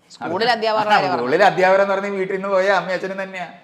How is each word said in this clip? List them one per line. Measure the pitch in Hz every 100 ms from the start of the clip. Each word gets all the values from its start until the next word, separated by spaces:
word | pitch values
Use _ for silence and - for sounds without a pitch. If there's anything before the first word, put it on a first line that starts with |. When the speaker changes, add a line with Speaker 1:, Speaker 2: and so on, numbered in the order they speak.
| _
Speaker 1:
അത് |
Speaker 2:
സ്കൂളിൽ | - 123 185 233
അധ്യാപകരുടെ | 226 220 214 208
Speaker 1:
ആ, |
Speaker 2:
കാര്യം | 202 190
പറഞ്ഞു. | 175
Speaker 1:
സ്കൂളിൽ | 123 160
അധ്യാപകർ | 196 165 185 190
എന്ന് | 196 196
പറഞ്ഞാൽ | 202
വീട്ടിൽ | 196 190 190
നിന്ന് | 196
പോയ | 190 196
അമ്മയും | 190 175
അച്ഛനും | 180 185 190
തന്നെയാ. | 190 185 170 -